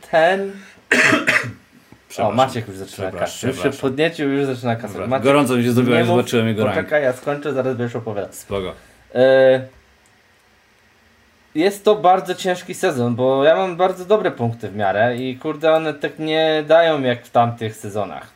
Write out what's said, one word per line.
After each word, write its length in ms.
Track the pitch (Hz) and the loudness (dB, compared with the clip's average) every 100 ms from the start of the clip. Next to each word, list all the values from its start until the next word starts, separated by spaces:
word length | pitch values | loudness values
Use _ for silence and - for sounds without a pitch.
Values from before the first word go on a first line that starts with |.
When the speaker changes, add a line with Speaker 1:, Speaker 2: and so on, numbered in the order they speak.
| - | 0
Speaker 1:
ten 400 | 165 165 190 196 | 2 4 2 -4
<coughs> 0 | 196 - - _ - - 311 - - 120 - _ _ _ - _ | -10 -20 -20 _ 2 2 2 0 -2 -4 -14 _ _ _ -20 _
O, 20 | |
Speaker 2:
Przepraszam. 220 | - 107 110 | -4 -2 2
Speaker 1:
Maciek 320 | 131 127 107 | 2 0 -8
już 100 | 95 | -12
zaczyna 180 | 95 - 95 | -14 -10 -8
Speaker 2:
Przepraszam, 100 | 90 | -6
Speaker 1:
kasać. 240 | 87 - | -6 -4
Już 80 | 123 131 | -6 -4
się 60 | |
Speaker 2:
przepraszam. 200 | 156 123 | -4 -4
Speaker 1:
podniecił, 480 | 135 127 160 165 143 | -6 -2 -2 -2 -2
już 140 | 139 139 | -2 -2
zaczyna 300 | 123 123 117 | -4 -4 -4
kasać. 160 | 104 | -6
Speaker 2:
Dobra, 160 | 98 98 | -10 -4
Speaker 1:
Maciek, 160 | 131 | 0
Speaker 2:
gorąco 320 | 120 143 135 123 | 4 4 4 2
mi 80 | |
się 80 | 120 | 2
zrobiło, 220 | 120 127 | 2 4
Speaker 1:
nie 60 | 117 | 4
Speaker 2:
jak 80 | 117 | 4
Speaker 1:
mów, 100 | 117 | 2
Speaker 2:
zobaczyłem 300 | 120 123 113 | 2 0 0
jego 160 | 104 107 | 0 0
rank. 100 | 98 | -2
Speaker 1:
poczekaj, 260 | - 151 | -2 0
ja 100 | 135 | 0
skończę, 400 | 127 - 143 151 | -2 -6 -6 -4
zaraz 220 | 131 127 123 | -2 -2 -2
będziesz 180 | 120 120 | -4 -6
opowiadał. 380 | 113 101 92 | -8 -8 -8
Speaker 2:
Spoko. 400 | - - 98 90 78 - _ _ - | -12 -8 -6 -6 -10 -20 _ _ 2
Speaker 1:
E, 460 | 131 131 131 131 127 _ _ _ _ _ _ _ _ _ _ _ _ _ _ _ _ _ _ 151 | 4 6 6 4 0 _ _ _ _ _ _ _ _ _ _ _ _ _ _ _ _ _ _ -2
jest 280 | 180 202 - | -2 0 2
to 100 | 214 | 2
bardzo 400 | 165 185 180 180 | 4 2 0 -6
ciężki 380 | 190 180 - | -4 -4 -6
sezon, 420 | 180 160 143 120 120 | -4 -2 0 -2 0
bo 280 | 127 135 | 0 4
ja 120 | 143 175 | 4 4
mam 200 | 190 170 | 0 0
bardzo 280 | 185 180 180 | -2 -2 0
dobre 260 | 214 190 | 0 0
punkty 380 | 143 117 117 104 | -2 -4 -4 -10
w 60 | 98 | -4
miarę 420 | 101 95 117 120 | -2 2 0 0
i 200 | 131 123 | -6 -8
kurde, 360 | 156 151 160 | -8 -2 2
one 200 | 160 160 | 2 0
tak 260 | 147 156 147 | -6 -8 -6
nie 440 | 156 156 160 156 151 | -4 0 0 0 4
dają 340 | 160 165 151 | 4 4 2
jak 240 | 131 120 - | 0 -4 -2
w 40 | |
tamtych 460 | 123 120 117 110 110 | 2 2 0 -8 -8
sezonach. 520 | 107 101 98 71 65 | -10 -6 -6 -8 -16